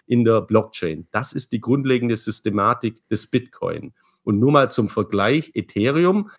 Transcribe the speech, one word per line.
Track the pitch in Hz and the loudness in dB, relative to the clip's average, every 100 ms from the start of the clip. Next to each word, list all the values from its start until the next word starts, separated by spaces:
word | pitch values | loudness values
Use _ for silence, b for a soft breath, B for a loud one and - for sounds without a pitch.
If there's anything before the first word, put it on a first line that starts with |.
| - | 0
in | 120 113 | 2 4
der | 110 | 2
Blockchain. | 87 107 - - 85 78 - | 2 0 0 -6 -6 -6 -6
Das | 110 143 | -6 -4
ist | 143 - | -6 -6
die | 113 | -6
grundlegende | 113 139 135 123 120 110 | 0 0 2 0 0 -2
Systematik | - - 113 101 104 120 113 - - | -4 -4 -2 0 0 0 -4 -8 -6
des | 107 - | -6 -2
Bitcoin. | 127 127 - 87 80 - _ _ _ | -4 -4 -8 -8 -8 -12 _ _ _
Und | - 101 | -2 2
nur | 131 | 4
mal | 147 123 | 4 2
zum | - 104 | 0 -2
Vergleich, | - 95 98 104 151 - | -2 -2 0 2 0 -2
Ethereum. | 110 - 101 117 156 180 202 202 | -8 -6 -2 0 2 2 0 -2